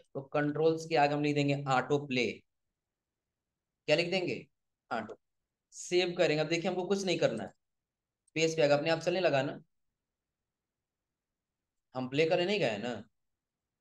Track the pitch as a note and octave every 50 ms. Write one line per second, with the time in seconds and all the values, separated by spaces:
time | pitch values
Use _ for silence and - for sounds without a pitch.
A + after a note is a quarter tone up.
0 | - _ - C#3 C#3 - - D3 D3 D3 C#3+ D3 D#3 E3 D#3+ D#3+ D#3+ E3 E3 D3
1 | C#3+ C#3+ D3 D3 D3 D3 C#3+ D3 C#3+ C#3+ C#3 C#3+ C#3+ C#3 C3 B2+ B2 - D3 C#3+
2 | C#3+ C#3+ B2+ B2+ A#2 G2+ - - - _ _ _ _ _ _ _ _ _ _ _
3 | _ _ _ _ _ _ _ _ _ _ _ _ _ _ _ _ _ - D3+ D#3+
4 | F3 F3 F#3 F#3 F3+ D3 A2+ F#2 D#2+ - _ _ _ _ _ _ _ - C3 A2+
5 | G#2+ A2 - - _ _ _ _ _ _ _ _ _ _ - - - - F3+ F3+
6 | F3+ F3 E3 F3+ E3+ D3+ D3+ D3+ D#3 D#3 E3+ E3+ E3 F#3+ F3+ F#3 F3+ F#3+ G3+ G3
7 | G3 F#3 E3 - D#3 C3 A#2 G#2+ F#2+ F2+ - _ _ _ _ _ _ _ _ _
8 | _ _ _ _ _ _ - D#3 D#3+ D#3+ D#3+ D#3+ D3+ C#3+ C#3+ C#3+ D3+ E3 D#3+ D#3+
9 | - F3+ F3 F#3 F3+ D#3+ C#3 C3 C3+ D3+ - - - _ _ _ _ _ _ _
10 | _ _ _ _ _ _ _ _ _ _ _ _ _ _ _ _ _ _ _ _
11 | _ _ _ _ _ _ _ _ _ _ _ _ _ _ _ _ _ _ - B2+
12 | B2+ B2 C3+ D3 E3 D#3+ F3+ F3 F3 F#3+ G#3 G3+ D3+ A#2+ G#2+ G2+ A2+ B2 A#2 G2
13 | - - _ _ _ _ _ _ _ _ _ _ _ _ _ _